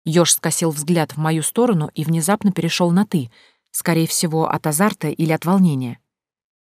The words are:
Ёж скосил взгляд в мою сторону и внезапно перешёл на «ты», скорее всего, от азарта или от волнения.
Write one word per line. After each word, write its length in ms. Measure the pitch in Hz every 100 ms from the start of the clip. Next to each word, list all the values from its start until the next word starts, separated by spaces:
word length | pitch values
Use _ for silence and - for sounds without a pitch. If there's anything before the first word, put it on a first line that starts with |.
| -
Ёж 260 | 160 165
скосил 400 | - 170 151 165
взгляд 420 | 147 151 170 151
в 40 | -
мою 260 | 156 160
сторону 460 | 151 - 247 185 151
и 120 | - 151
внезапно 480 | 165 156 208 202
перешёл 380 | 180 170 - 175
на 140 | 175 208
«ты», 260 | 170 120 - _ _ _
скорее 360 | - - 165 160
всего, 420 | - 170 160 160
от 160 | 160 156
азарта 420 | 151 208 - 151
или 240 | - 160
от 120 | 156 160
волнения. 540 | 196 185 135 127 120 _ _ _ _ _ _